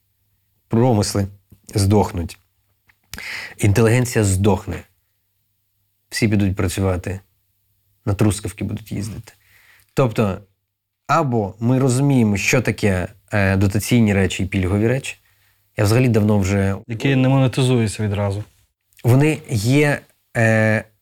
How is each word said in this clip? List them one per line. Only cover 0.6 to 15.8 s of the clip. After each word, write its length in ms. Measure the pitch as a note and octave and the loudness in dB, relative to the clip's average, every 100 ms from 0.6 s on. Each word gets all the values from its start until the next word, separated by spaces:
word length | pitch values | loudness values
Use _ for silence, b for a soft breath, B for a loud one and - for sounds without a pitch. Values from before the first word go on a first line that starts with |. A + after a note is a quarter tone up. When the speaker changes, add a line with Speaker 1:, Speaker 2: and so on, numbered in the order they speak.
| - | -4
Speaker 1:
Промисли 600 | A2+ B2+ G#2+ G2 G2+ G2 - _ - - G#2+ | 0 2 2 0 -2 -4 -8 _ -20 -8 -2
здохнуть. 600 | G2 G#2+ - F2 E2 - _ _ _ _ _ _ _ - B B B B | 2 4 2 -4 -8 -12 _ _ _ _ _ _ _ -16 B B B B
Інтелігенція 680 | G#2+ G2 A2 B2 A#2+ A#2 G2+ | 0 4 4 2 0 0 0
здохне. 500 | G2 G#2 F#2+ - F2 - _ _ _ _ _ _ _ _ _ _ _ _ | 2 2 0 -4 -12 -14 _ _ _ _ _ _ _ _ _ _ _ _
Всі 180 | - A2+ | -4 0
підуть 280 | G#2 G2+ F#2+ | 2 0 0
працювати, 640 | F#2 - F#2+ F2+ G2 G2 _ _ _ _ _ _ _ _ G#2 | -4 -2 -2 -2 -6 -12 _ _ _ _ _ _ _ _ -6
на 80 | |
трускавки 500 | G2 G#2+ G2 G#2 - | 0 0 0 -8 -10
будуть 280 | G2 G2+ - | -10 -10 -10
їздити. 420 | G2+ G2+ F#2+ - _ b b b b b | -10 -10 -12 -18 _ b b b b b
Тобто, 440 | - B2+ A2 G#2 F2+ - _ _ _ _ _ - | -2 -2 0 -2 -2 -12 _ _ _ _ _ -2
або 460 | D#3 C#3+ A#2 G2 - | -2 0 -2 -4 -4
ми 200 | A#2 C3 | 0 2
розуміємо, 580 | C3+ B2 C#3+ C3 G#2+ G2 | 2 2 2 2 2 0
що 240 | - C3+ | 0 0
таке, 460 | A#2 G2+ G#2 F#2 F2 - - | 0 -2 -2 -2 -4 -12 -6
е, 260 | G#2 F#2+ F#2+ | -2 0 2
дотаційні 560 | G2+ G#2+ - B2 G#2+ | 2 0 0 2 4
речі 300 | G2+ F#2 - | 2 0 -2
і 20 | F#2 | -4
пільгові 420 | G2 F2+ G#2 A2+ | -2 0 0 0
речі. 300 | C3 - - _ _ _ _ _ | -2 -6 -16 _ _ _ _ _
Я 60 | - | -2